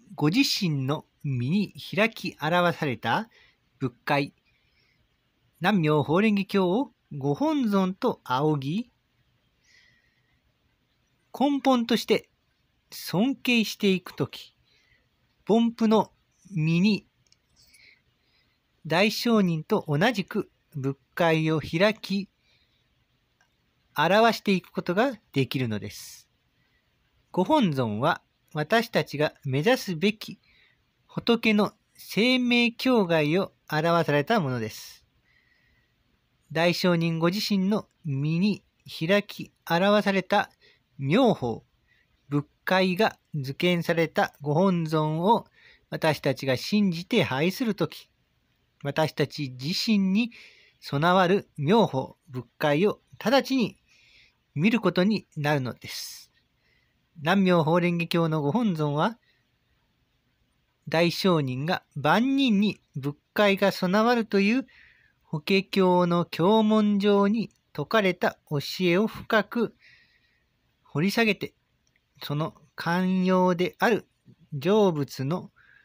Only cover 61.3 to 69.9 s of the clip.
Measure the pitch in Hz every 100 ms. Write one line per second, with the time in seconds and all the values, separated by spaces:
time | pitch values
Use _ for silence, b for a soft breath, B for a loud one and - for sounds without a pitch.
61.3 | 160 135 127 156 - _ 143 147 190 262
62.3 | 277 269 196 208 - _ 139 139 - _
63.3 | - 208 196 196 - 180 208 226 240 214
64.3 | 196 202 254 - b b b b b -
65.3 | 156 - 196 190 196 185 180 175 175 165
66.3 | - 175 220 214 214 208 202 208 202 202
67.3 | 226 - _ _ - 143 220 190 175 196
68.3 | - - 147 - - 180 175 220 - -
69.3 | 220 - 240 214 - b